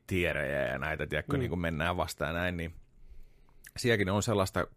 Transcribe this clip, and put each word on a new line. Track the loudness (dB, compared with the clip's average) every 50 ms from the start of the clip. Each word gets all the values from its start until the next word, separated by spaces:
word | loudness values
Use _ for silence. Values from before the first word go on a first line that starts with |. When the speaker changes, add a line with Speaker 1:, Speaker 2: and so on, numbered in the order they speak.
| _
Speaker 1:
tierejä | -2 0 2 2 2 2 0 0 0 0 0 0
ja | 0 -2 -2
näitä, | -2 -2 -2 -2 -2
tiedätkö, | -2 -2 -2 -2 0 0
Speaker 2:
Mm. | 0
Speaker 1:
niin | 0 0
kun | 0 0
mennään | 0 0 0 0 0 0 0
vastaan | 0 -2 -4 -4 -4 -4 -2 -2
ja | -2
näin, | -2 -2 -2
niin | -2 -6 -6 -8 -12 -18 -20 -20 -20 -20 -18 -16 -16 -16 -18 -20 -20 -20 -20 -20 -20 -20 -16 -8
sielläkin | 0 2 4 4 4 4 4
on | 2 2
sellaista | 2 2 2 2 2 2 0 -2 -2 -2 -2